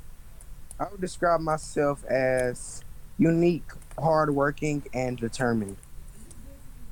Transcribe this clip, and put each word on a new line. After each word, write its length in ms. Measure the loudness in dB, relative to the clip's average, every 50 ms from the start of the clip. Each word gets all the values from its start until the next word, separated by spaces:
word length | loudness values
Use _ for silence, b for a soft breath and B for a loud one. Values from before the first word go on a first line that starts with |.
| -14 -14 -14 -14 -16 -16 -16 -16 -14 -14 -12 -12 -12 -12 -6 -6
I 100 | -6 -6
would 80 | -4 -6
describe 400 | -6 -6 -4 0 2 4 4 4
myself 640 | 4 2 0 0 -2 -4 0 2 2 2 2 0 -2
as 760 | 0 2 4 4 4 4 4 2 2 0 -4 -8 -10 -10 -12 -12 -12 -14 -12 -14 -14 2 4
unique, 540 | 4 6 6 6 6 4 4 2 -2 -8 -10 -12 -14 -12 -8 0
hardworking, 840 | 2 4 6 6 6 4 4 4 4 2 2 0 0 0 0 0 -2 -4 -4
and 240 | -2 -2 -2 -2 -2
determined. 600 | -4 -4 -2 2 2 4 4 2 2 -2 -6 -10 -14 -14 -14 -14 -14 -14 -14 -14 -16 -14 -14 -14 -14 -14 -14 -16 -16 -16 -14 -12 -10 -10